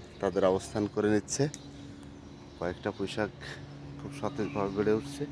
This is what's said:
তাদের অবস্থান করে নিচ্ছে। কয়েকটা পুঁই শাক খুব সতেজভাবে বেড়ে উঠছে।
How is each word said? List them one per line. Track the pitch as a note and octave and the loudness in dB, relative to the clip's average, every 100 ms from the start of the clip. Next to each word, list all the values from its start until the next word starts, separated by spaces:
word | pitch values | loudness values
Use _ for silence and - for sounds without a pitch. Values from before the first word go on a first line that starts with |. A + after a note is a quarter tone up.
| - - | -12 -2
তাদের | G2 F#2 | 0 6
অবস্থান | F#2+ F#2+ - A2 G#2 | 6 6 2 0 0
করে | - G#2 | 4 4
নিচ্ছে। | G#2+ - - D3 - - - - - - - - - - - | 4 4 2 0 0 -12 -14 -14 -14 -14 -14 -16 -16 -14 -6
কয়েকটা | F2 F2 G#2 | -4 -2 -4
পুঁই | G2+ G2 | -2 -2
শাক | - G#2 - - - - - - - | 0 -2 -2 -12 -10 -12 -12 -12 -10
খুব | - - | -10 -4
সতেজভাবে | G#2+ - G2 G#2+ G2 G2 | -2 0 0 2 2 4
বেড়ে | G#2 | 4
উঠছে। | A2 C3+ - C#3+ | 4 2 -4 -6